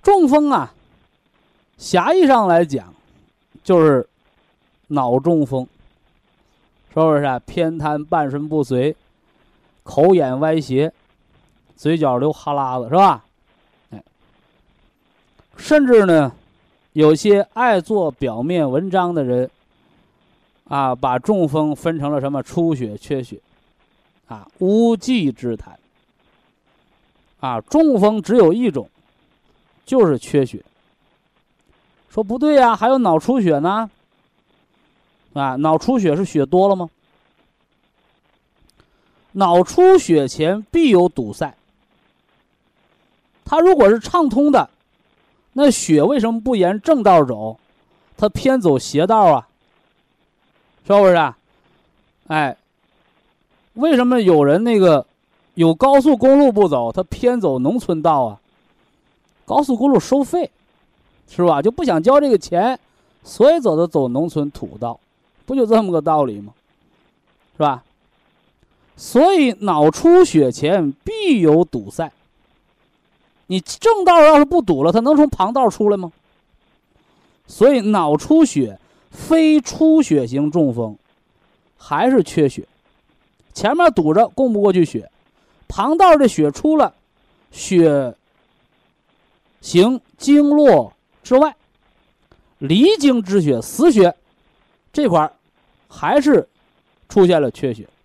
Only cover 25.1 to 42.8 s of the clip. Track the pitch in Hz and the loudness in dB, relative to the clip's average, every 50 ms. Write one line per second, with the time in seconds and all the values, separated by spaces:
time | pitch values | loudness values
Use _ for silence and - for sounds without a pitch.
25.1 | 254 233 165 139 117 _ - 120 113 104 - - - _ _ _ _ _ _ _ | -4 -2 -2 -4 -6 _ -8 -10 -10 -10 -12 -20 -20 _ _ _ _ _ _ _
26.1 | _ _ _ _ _ _ _ _ _ _ _ _ _ _ _ _ _ _ _ _ | _ _ _ _ _ _ _ _ _ _ _ _ _ _ _ _ _ _ _ _
27.1 | _ _ _ _ _ _ - 131 123 113 - _ - 302 330 302 262 202 190 214 | _ _ _ _ _ _ -10 -8 -8 -10 -10 _ 0 0 2 2 2 2 0 0
28.1 | 220 214 170 - 214 247 196 156 180 233 247 220 147 135 101 _ _ _ _ _ | 0 -2 -4 -2 2 4 4 4 2 0 -2 -4 -4 -6 -12 _ _ _ _ _
29.1 | _ _ _ _ _ _ _ _ _ _ _ _ _ _ _ - 269 262 214 165 | _ _ _ _ _ _ _ _ _ _ _ _ _ _ _ -4 0 2 2 2
30.1 | 139 120 - - - 147 135 120 - 101 _ _ _ _ _ _ _ _ _ _ | 0 -4 -6 -4 -2 -2 -2 -2 -8 -18 _ _ _ _ _ _ _ _ _ _
31.1 | _ _ _ _ _ _ _ _ _ _ _ _ _ _ _ _ _ _ _ _ | _ _ _ _ _ _ _ _ _ _ _ _ _ _ _ _ _ _ _ _
32.1 | _ 214 220 190 226 240 285 302 294 277 254 233 220 202 214 240 269 262 240 185 | _ -8 -6 -6 -6 -2 0 2 2 4 4 2 0 0 -2 0 0 0 0 0
33.1 | 165 160 - - 262 262 202 175 151 139 147 180 196 220 226 208 _ _ _ _ | 0 0 0 -2 -2 0 0 0 0 0 -2 -4 -4 -4 -8 -10 _ _ _ _
34.1 | _ _ _ _ _ _ _ _ _ _ _ _ _ _ _ _ _ _ _ _ | _ _ _ _ _ _ _ _ _ _ _ _ _ _ _ _ _ _ _ _
35.1 | _ _ _ _ _ 143 139 135 131 131 147 156 160 160 - - 262 247 196 165 | _ _ _ _ _ -6 -6 -6 -4 -4 -2 -2 -2 -2 -2 -2 -2 0 0 -2
36.1 | 143 165 196 180 - 156 139 131 - 180 190 202 196 185 175 160 _ _ _ _ | -2 -2 -4 -4 -2 -4 -2 0 0 0 2 2 0 -2 -6 -12 _ _ _ _
37.1 | _ _ _ _ _ _ _ _ _ _ _ _ _ _ _ _ _ _ _ _ | _ _ _ _ _ _ _ _ _ _ _ _ _ _ _ _ _ _ _ _
38.1 | _ _ _ _ _ _ _ _ _ _ _ _ _ _ _ _ _ _ _ _ | _ _ _ _ _ _ _ _ _ _ _ _ _ _ _ _ _ _ _ _
39.1 | _ _ _ _ _ 190 196 175 175 180 - - - - 359 370 381 349 - - | _ _ _ _ _ -2 0 2 4 2 2 2 2 4 6 6 6 4 4 2
40.1 | 165 151 139 127 - - 156 160 190 214 208 _ - 339 330 269 208 175 175 180 | 0 0 0 -2 -4 -4 -2 -2 -2 -4 -8 _ -2 0 2 4 4 2 2 0
41.1 | _ - 120 104 101 - 160 139 - _ _ _ _ _ _ _ _ _ _ _ | _ -6 -10 -10 -8 -10 -10 -10 -10 _ _ _ _ _ _ _ _ _ _ _
42.1 | _ _ _ _ _ _ _ _ _ _ _ _ _ _ | _ _ _ _ _ _ _ _ _ _ _ _ _ _